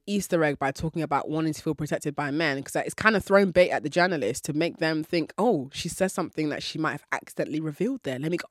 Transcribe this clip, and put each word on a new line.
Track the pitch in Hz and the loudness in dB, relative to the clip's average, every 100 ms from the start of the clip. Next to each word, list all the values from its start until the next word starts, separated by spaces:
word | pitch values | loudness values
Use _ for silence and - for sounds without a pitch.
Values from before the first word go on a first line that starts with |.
| - | -4
Easter | 202 - 170 | -2 0 2
egg | 151 135 | 2 2
by | 139 | -2
talking | - 165 170 | -2 -4 -4
about | 151 139 - | -2 -2 0
wanting | 156 160 | -2 0
to | 147 | -2
feel | 160 | -4
protected | 151 147 156 151 143 | -4 -2 -2 -2 -4
by | 147 | -2
men, | 147 160 135 | 0 0 -2
'cause | - 156 | -4 -4
it's | - | -4
kind | - 220 202 | 0 2 2
of | - | 6
thrown | 196 196 | 6 6
bait | 180 180 | 6 4
at | 131 | 2
the | 143 | 0
journalist | 165 180 160 107 135 - | 2 2 2 0 -2 -2
to | |
make | 147 165 - | 0 0 0
them | 160 156 | 0 0
think, | 151 170 - - | 0 -2 -2 0
"Oh, | 233 165 139 | 2 2 -2
she | - 170 | -6 -6
says | - 190 | -2 0
something | - 147 - 151 | 0 -4 -2 -2
that | 131 | -2
she | - 156 | -6 -4
might | 156 | -2
have | 139 - | -4 -6
accidentally | 135 - - 107 151 | -8 -6 -6 -4 -4
revealed | 160 147 220 269 | -4 -2 -2 -2
there. | - 127 | -6 -4
Let | 156 | -2
me | 175 - | -4 -4